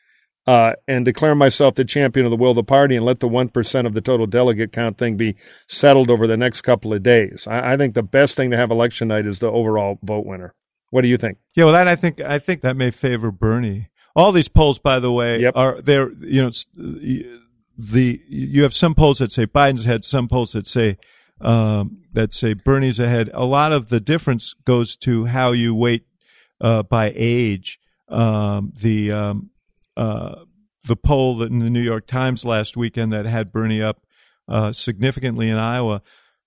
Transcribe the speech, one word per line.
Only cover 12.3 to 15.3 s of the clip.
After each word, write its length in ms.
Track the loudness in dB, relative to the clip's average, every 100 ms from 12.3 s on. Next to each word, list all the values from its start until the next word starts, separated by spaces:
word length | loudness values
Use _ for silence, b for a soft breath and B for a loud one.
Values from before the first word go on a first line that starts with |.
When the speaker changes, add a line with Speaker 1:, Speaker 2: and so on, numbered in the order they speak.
| -6
Speaker 2:
think 240 | -4 -4
that 160 | -4 -2
may 140 | -4
favor 400 | -2 -4 -2 -4
Bernie. 580 | -2 -2 -2 -2 -6 -12 _ _ 2
All 160 | 4
these 160 | 4 4
polls, 320 | 4 4 2
by 200 | 0 0
the 120 | 0
way, 300 | 0 0